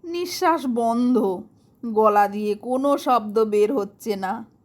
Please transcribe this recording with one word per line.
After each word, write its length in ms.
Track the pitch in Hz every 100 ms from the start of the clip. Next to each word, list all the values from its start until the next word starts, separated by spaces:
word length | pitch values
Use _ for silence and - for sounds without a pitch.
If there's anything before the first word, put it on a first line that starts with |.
নিঃশ্বাস 580 | 339 349 349 - 359 330 262
বন্ধ, 720 | 233 233 233 247 247 196 185 - _ _ _ 233
গলা 420 | 214 220 208 202
দিয়ে 280 | 208 208 208
কোনো 420 | 240 254 285 277
শব্দ 460 | 285 240 214 208
বের 300 | 220 208 208
হচ্ছে 420 | 269 202 _ 226 196
না। 300 | 190 226 226 _